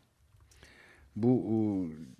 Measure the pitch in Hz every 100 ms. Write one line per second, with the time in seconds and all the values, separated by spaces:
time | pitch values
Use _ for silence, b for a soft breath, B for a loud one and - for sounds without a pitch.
0 | _ _ _ - - b b b b b
1 | b 104 117 123 92 110 107 95 85 78
2 | 69